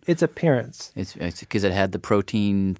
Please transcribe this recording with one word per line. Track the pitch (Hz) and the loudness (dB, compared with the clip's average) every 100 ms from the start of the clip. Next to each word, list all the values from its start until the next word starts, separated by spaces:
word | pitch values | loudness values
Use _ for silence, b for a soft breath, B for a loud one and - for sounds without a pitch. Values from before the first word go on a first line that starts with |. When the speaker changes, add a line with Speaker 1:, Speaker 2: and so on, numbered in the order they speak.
| - | -2
Speaker 1:
its | 165 | 0
appearance. | 160 - 170 127 110 - - - | 0 0 2 2 -2 -12 -14 -10
Speaker 2:
It's, | 95 - | -10 -6
it's | 87 - | -8 -8
'cause | - 107 | -4 0
it | 98 | 2
had | 92 98 | 2 0
the | 95 | -2
protein | - 104 98 110 101 98 98 | 0 0 2 0 2 2 0